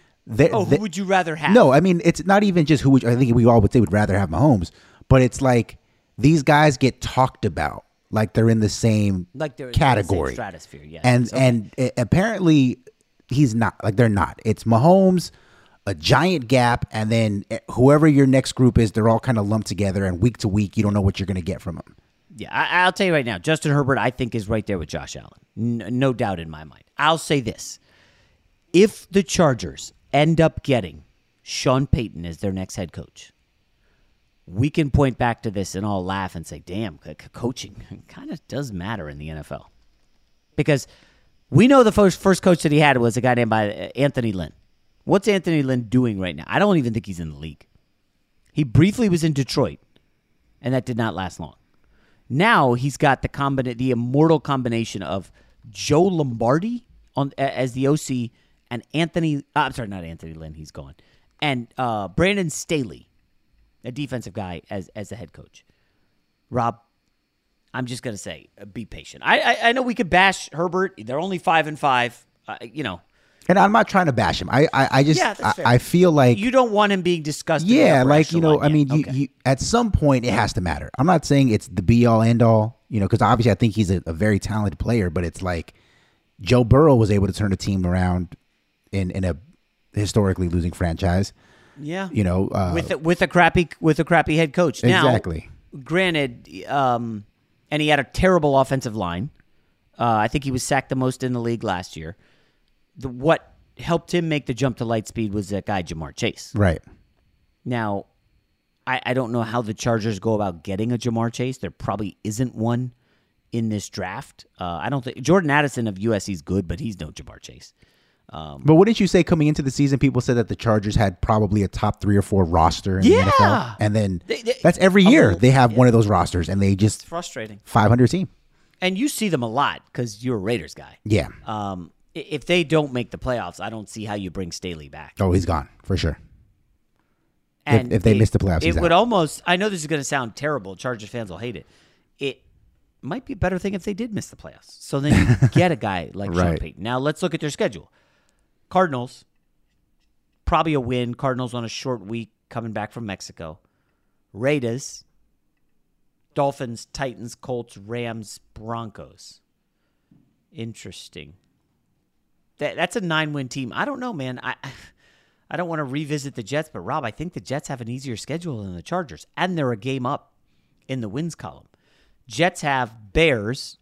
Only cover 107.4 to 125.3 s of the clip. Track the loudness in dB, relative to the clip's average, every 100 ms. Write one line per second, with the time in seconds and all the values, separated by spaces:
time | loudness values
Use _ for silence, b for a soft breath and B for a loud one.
107.4 | _ _ -8 -6 -4 -6 -8 _ _ _
108.4 | _ _ _ _ -6 -6 -4 -4 -2 -4
109.4 | -4 -4 -6 -4 -2 -2 -2 -4 -2 -2
110.4 | -2 -6 -8 -6 -4 -4 -4 -2 -4 -4
111.4 | -8 -8 -12 -10 -8 -6 -8 -10 -8 -4
112.4 | -4 -4 -2 -2 -4 -10 _ _ _ _
113.4 | _ -6 -4 -4 -6 -10 -10 -10 -16 _
114.4 | _ -12 -8 -6 -6 -6 -6 -6 0 2
115.4 | 2 0 0 -2 -6 -4 -2 -2 -4 -8
116.4 | -4 -4 -2 -6 -8 -10 -14 -16 -20 -20
117.4 | -20 -20 -20 _ _ _ _ _ _ -14
118.4 | -14 -2 6 6 6 4 2 2 2 2
119.4 | 2 0 -2 0 0 2 2 0 0 0
120.4 | -2 -2 0 0 2 0 0 0 0 2
121.4 | 2 2 0 -2 -4 -2 0 0 2 0
122.4 | 2 4 4 2 -2 2 4 6 4 4
123.4 | 4 2 -2 -2 0 0 0 -2 -6 -6
124.4 | -4 0 2 4 4 6 8 8 6